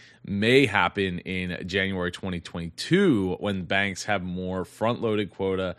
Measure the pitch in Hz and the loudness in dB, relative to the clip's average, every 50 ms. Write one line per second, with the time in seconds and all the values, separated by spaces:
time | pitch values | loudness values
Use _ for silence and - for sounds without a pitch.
0 | - - - _ - - 98 101 104 113 127 139 143 107 101 101 90 87 - 101 | -14 -20 -20 _ -8 -6 -2 0 4 6 6 6 6 4 4 4 2 2 2 0
1 | 98 92 90 85 - - 92 92 92 90 87 - - 87 90 98 95 95 98 92 | -2 -2 -2 -4 -6 -6 -6 -4 -4 -4 -6 -6 -6 -2 0 0 0 0 -2 -2
2 | 90 90 - - - 95 90 82 - - - 87 85 82 - - - - 160 190 | -2 -4 -4 -6 -6 -6 -6 -6 -8 -8 -8 -8 -8 -8 -8 -8 -2 2 4 4
3 | 202 180 127 101 95 92 90 - - 104 98 95 90 - 101 98 101 101 92 - | 6 6 4 4 2 0 -2 -2 -2 -2 -2 -2 -2 0 0 2 2 0 -2 -4
4 | - - 104 98 90 92 87 90 92 92 92 92 87 - - - 107 113 120 - | -2 -2 -2 -2 -2 -4 -6 -4 -4 -4 -4 -4 -6 -6 -4 0 0 0 0 0
5 | 101 113 107 104 107 87 - - 98 95 95 92 95 90 85 | 0 0 0 0 0 -2 -4 -4 -2 -2 0 0 -2 -4 -6